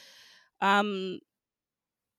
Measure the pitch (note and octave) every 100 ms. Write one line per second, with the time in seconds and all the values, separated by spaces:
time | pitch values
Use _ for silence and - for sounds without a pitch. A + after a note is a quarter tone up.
0 | - - - - _ _ G3 G3+ G#3 F#3+
1 | F#3 - _ _ _ _ _ _ _ _
2 | _